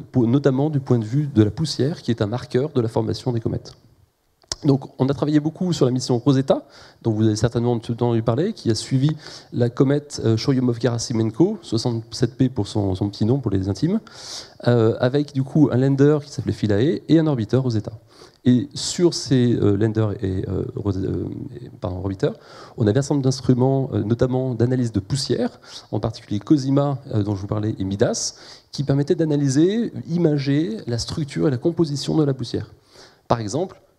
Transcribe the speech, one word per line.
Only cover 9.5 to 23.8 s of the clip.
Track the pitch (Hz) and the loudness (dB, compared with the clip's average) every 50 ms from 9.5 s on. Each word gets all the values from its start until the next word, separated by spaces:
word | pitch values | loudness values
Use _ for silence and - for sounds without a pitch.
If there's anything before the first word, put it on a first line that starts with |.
| - | -2
la | 117 120 117 | 0 0 0
comète, | - - 139 131 143 147 147 - - - - | 2 2 2 2 2 0 -2 -6 -12 -2 0
euh, | 113 113 | 2 2
Churyumov-Gerasimenko, | 110 - 143 135 131 127 123 117 117 - 123 117 113 - - 117 110 113 110 - - 165 208 220 - - | 2 2 0 0 2 2 0 -2 0 -2 -2 -2 -2 -4 -4 -2 0 0 -2 2 2 2 2 2 -6 -8
soixante-sept | - 110 113 - 123 117 113 113 - - - 123 117 - | -4 -4 -2 -2 -2 -4 -4 -6 -8 -4 -2 -2 -2 0
P | - 131 123 | 0 -2 -2
pour | 127 107 101 | 0 -4 -6
son, | - - 107 98 98 92 | -4 -2 -2 -2 -2 -2
son | - 101 101 | -2 -4 -4
petit | - - 107 | -2 -2 0
nom, | 110 135 143 | 0 0 0
pour | 127 104 | 0 -2
les | 98 95 95 101 | -2 -2 -2 -2
intimes, | 98 - 147 170 208 226 - - - - - - - - - - - _ - | -2 -2 0 0 0 -2 -4 -8 -20 -20 -16 -16 -16 -16 -16 -18 -20 _ 0
euh, | 120 123 117 110 110 104 - | 2 4 4 4 2 2 2
avec | 127 123 131 143 147 - - | 0 0 0 0 -2 -2 -2
du | 135 | -4
coup | 135 - - 156 147 - | -4 0 4 4 4 4
un | - | 4
lander | 123 135 139 135 131 143 147 151 143 147 | 2 2 2 4 4 4 4 4 2 -2
qui | - | -6
s'appelait | - - - 101 101 | -10 -6 -4 -4 -4
Philae | - - 101 101 101 127 165 208 - - | -2 0 2 2 2 2 2 0 -2 2
et | - 147 | 4 4
un | 165 156 | 4 4
orbiteur | 156 143 117 104 - 120 131 131 | 4 0 0 0 0 0 0 0
Rosetta. | 127 113 104 - - 110 - _ _ - - - - _ _ - | 0 -2 -2 -4 -6 -14 -14 _ _ -20 -20 -20 -20 _ _ 2
Et | 127 123 120 - - - | 4 4 4 2 -2 -8
sur | - - - - - 175 165 - | -8 -8 -6 -2 2 2 2 2
ces, | - - - 139 127 120 120 113 | 0 -2 2 2 4 4 4 2
euh, | 110 - 101 101 | 2 2 2 2
landers | 98 113 110 104 110 110 104 95 98 98 | 2 2 0 2 0 0 0 -2 -4 -4
et, | 92 92 95 - | -4 -2 -2 -4
euh, | 98 95 90 92 - - | -4 -4 -4 -4 -4 -6
Rose-, | - 101 101 92 95 95 | -6 -4 -2 -2 -2 -2
euh, | - 92 90 95 - - - - - - - | -4 -4 -4 -4 -6 -8 -10 -12 -12 -14 -14
et, | - - - - | -16 -16 -14 -10
pardon, | - 90 90 | -8 -8 -6
orbiteurs, | 92 90 98 98 - 143 156 226 - - - - - - - - | -4 -6 -6 -4 -2 -2 -2 -2 -6 -16 -20 -20 -20 -20 -18 -4
on | - 113 | 0 2
avait | 104 104 139 | 2 4 2
un | |
certain | 139 - 151 | 2 0 0
nombre | 143 127 | 0 2
d'instruments, | 131 127 - - - 127 120 127 135 135 135 | 0 -2 0 2 2 4 4 4 2 2 0